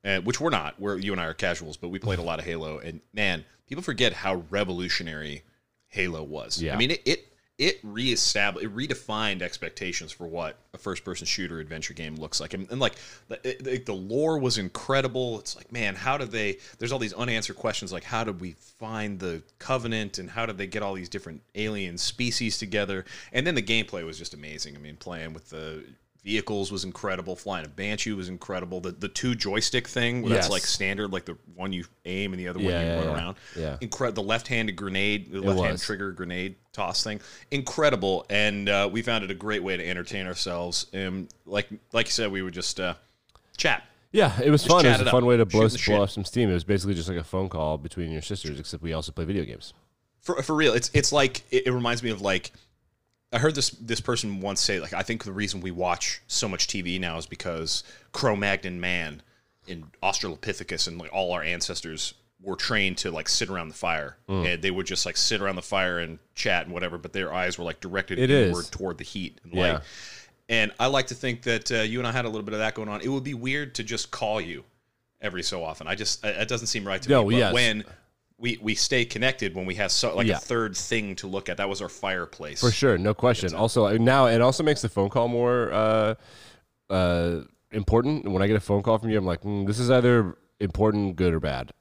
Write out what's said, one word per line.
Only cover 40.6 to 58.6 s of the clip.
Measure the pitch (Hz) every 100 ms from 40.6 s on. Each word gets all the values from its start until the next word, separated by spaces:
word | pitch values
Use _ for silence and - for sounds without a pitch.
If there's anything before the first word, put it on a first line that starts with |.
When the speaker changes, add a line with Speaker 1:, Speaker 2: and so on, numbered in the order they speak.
| 87 85 -
Speaker 2:
And | 95 95 95 90 - -
like, | 101 101 107 _
like | 117 113
you |
said, | - 110
we | 95
would | 92
just, | 87 - -
uh, | 90 85 _ _ _ _ _ -
chat. | 160 113 - _ _
Speaker 1:
Yeah, | 214 165 95
it | 139
was | 147
Speaker 2:
Just | - 175
Speaker 1:
fun. | 139
It |
Speaker 2:
chat | 131
Speaker 1:
was |
Speaker 2:
it | 123
Speaker 1:
a |
fun | 123
Speaker 2:
up. | 123
Speaker 1:
way | 120
to | 107
blow, | 104 110
Speaker 2:
Shoot | 120
the | -
Speaker 1:
blow | 104
Speaker 2:
shit. |
Speaker 1:
off | 98
some | - 95
steam. | 123 113
It | 90
was | 82
basically | 101 95 90
just | 82
like | 87
a |
phone | 80 92 95
call | 82 78 78
between | 76 - 82
your | 80
sisters, | - 101 80 71
except | 76 80
we | 82
also | 80 78
play | -
video | 82 98 73
games. | 57 - - _ _ _ _
Speaker 2:
For, | - 175
for | 147 156
real, | 151
it's, | 117 -
it's | 147 139
like, | 147 135 - -
it, | 127 127
it |
reminds | 127 117 120
me | 117
of, | 104
like, | 101 92 - - _ _ _ _ _ _ _
I | 117
heard | 151 139
this, | -
this | - 117 117
person | - 117 107 98
once | 98 98
say, | - 98
like, | 76
"I | 85
think | 101 113 104
the |
reason | 98 101 98
we | 92
watch | 85 90 82 - - _
so | - 110
much | 90 -
T | 104
V | 87 92
now | 90 82
is | 80
because | - 92 82 80 - - - _
Cro-Magnon | - 131 104 101 98